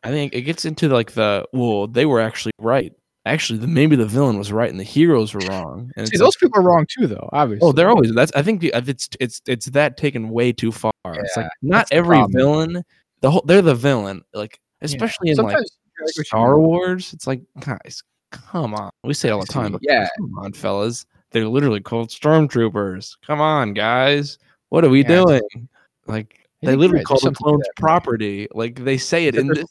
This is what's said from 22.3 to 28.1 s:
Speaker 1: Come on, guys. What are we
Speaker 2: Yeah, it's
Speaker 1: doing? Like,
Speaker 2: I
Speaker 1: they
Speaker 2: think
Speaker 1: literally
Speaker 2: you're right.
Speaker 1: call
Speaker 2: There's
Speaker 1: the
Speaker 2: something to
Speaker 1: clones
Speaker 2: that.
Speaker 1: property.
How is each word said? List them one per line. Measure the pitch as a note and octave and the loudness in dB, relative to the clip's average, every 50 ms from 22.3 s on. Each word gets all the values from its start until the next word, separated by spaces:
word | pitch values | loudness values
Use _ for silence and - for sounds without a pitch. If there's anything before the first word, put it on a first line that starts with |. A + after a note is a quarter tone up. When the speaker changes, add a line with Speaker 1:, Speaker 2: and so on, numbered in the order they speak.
| D#3+ D#3+ D#3 C3+ - B2 A2+ A2 F#2 G#2 G2+ G2 F#2 F#2+ G#2 - - _ _ | 4 4 4 2 2 0 0 0 0 -2 -4 -4 -6 -10 -12 -16 -20 _ _
Speaker 1:
Come | - D3+ D3 | -6 -4 -2
on, | D3+ D#3 D#3 D3 B2+ G#2+ G2+ | 0 0 0 0 -2 -2 -2
guys. | G#2 G#2 A2+ A#2+ C3 C3 C#3 C#3+ C#3+ C#3+ C#3+ - - _ _ _ _ _ _ | -2 -2 0 0 2 2 2 2 0 -2 -6 -10 -16 _ _ _ _ _ _
What | - D#3+ E3 | 0 4 4
are | C#3 | 6
we | B2+ C#3 C#3 | 6 6 6
Speaker 2:
Yeah, | E3 E3+ F3+ F#3 | 6 6 6 6
it's | F3 | 6
Speaker 1:
doing? | D3 B2+ G#2+ G#2 - A#2+ A#2 - _ _ _ _ _ _ _ | 4 4 2 -2 -8 -16 -20 -20 _ _ _ _ _ _ _
Like, | - A2 A2 A2 - _ _ | -8 -8 -8 -8 -10 _ _
Speaker 2:
I | _ _ _ _ - | _ _ _ _ 0
Speaker 1:
they | C3 C3 | 2 4
Speaker 2:
think | C3+ | 4
Speaker 1:
literally | E3 | 6
Speaker 2:
you're | F#3 F3+ D#3 | 4 4 2
right. | - | 0
Speaker 1:
call | - C#3+ | 2 2
Speaker 2:
There's | - - | 2 2
Speaker 1:
the | |
Speaker 2:
something | E3 C3+ - C#3+ | 2 0 0 0
to | |
Speaker 1:
clones | D3 D3+ D3 - | 2 2 2 0
Speaker 2:
that. | F#2+ - - | -2 -4 -2
Speaker 1:
property. | - D#3 E3 F3 - C3 | 2 2 2 2 2 0